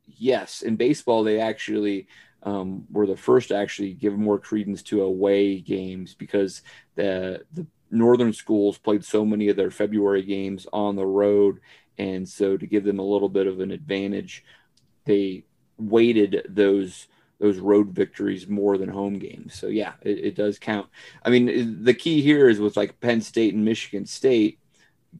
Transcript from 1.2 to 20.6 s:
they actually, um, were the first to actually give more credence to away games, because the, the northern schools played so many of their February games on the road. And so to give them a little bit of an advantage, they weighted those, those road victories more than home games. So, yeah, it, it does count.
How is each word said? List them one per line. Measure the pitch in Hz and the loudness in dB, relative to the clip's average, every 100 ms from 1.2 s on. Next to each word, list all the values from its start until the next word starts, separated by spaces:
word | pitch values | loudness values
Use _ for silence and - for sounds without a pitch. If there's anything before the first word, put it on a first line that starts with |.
they | 110 107 | 2 0
actually, | 113 110 - 107 104 98 95 - _ _ | 0 -4 -4 -2 -2 -4 -8 -20 _ _
um, | 104 101 95 95 - | -8 -6 -6 -10 -8
were | 104 101 | -2 -2
the | 95 | -2
first | - 127 117 | 2 2 2
to | 101 | -4
actually | 104 - 98 | -4 -6 -8
give | 92 104 101 | -4 -4 -2
more | 104 101 | 0 -2
credence | - 110 101 95 | -2 -6 -4 -8
to | - 107 | -4 -2
away | 98 92 98 98 101 95 | 0 0 2 2 2 -2
games, | 87 98 92 92 90 - | -6 -6 -6 -12 -14 -16
because | - 104 98 - - - _ - | -6 -2 -2 -6 -20 -20 _ -6
the, | 101 92 92 90 - | -4 -2 -6 -8 -12
the | 160 160 _ - | -14 -14 _ -6
northern | 113 117 123 117 | 2 4 6 4
schools | 107 - 107 101 95 | -2 -2 0 0 0
played | - 104 - | -2 -2 0
so | 107 107 | 0 0
many | 107 104 | 0 0
of | 98 | 0
their | 95 | 0
February | - 104 107 101 98 | -2 -2 0 2 2
games | 95 98 98 95 - | -2 -4 -6 -8 -8
on | 107 104 101 | -4 -2 -2
the | 95 | 0
road. | 98 101 104 101 95 _ - _ - | 2 4 4 4 2 _ -20 _ -10
And | 98 92 92 | -6 -6 -8
so | - 98 98 | -2 -2 -2
to | 92 | 0
give | 104 | -2
them | 101 98 | 0 -2
a | 98 | 0
little | 101 98 | 0 0
bit | 95 95 | 0 -2
of | 92 | -2
an | 95 | -6
advantage, | 92 - 98 98 98 92 - _ - _ _ _ _ - | -8 -6 -6 -4 -6 -8 -16 _ -20 _ _ _ _ 0
they | 101 98 92 - _ _ - | 2 0 -6 -16 _ _ -12
weighted | 110 113 120 110 101 95 - | 0 4 4 4 2 0 -4
those, | 95 101 98 92 - - _ _ - | 2 4 4 0 -10 -20 _ _ -2
those | 104 92 | 0 0
road | 95 104 101 | 2 4 2
victories | 90 98 - 101 95 87 | -2 -4 -4 -6 -6 -6
more | 101 101 98 | -2 0 0
than | 95 | -2
home | 98 101 101 | -4 -4 -6
games. | - - - | -10 -16 -18
So, | - 98 | -12 -6
yeah, | 107 104 - | -4 -4 -6
it, | - 101 | -4 -2
it | - 98 | -4 -2
does | 104 | -4
count. | 98 | -4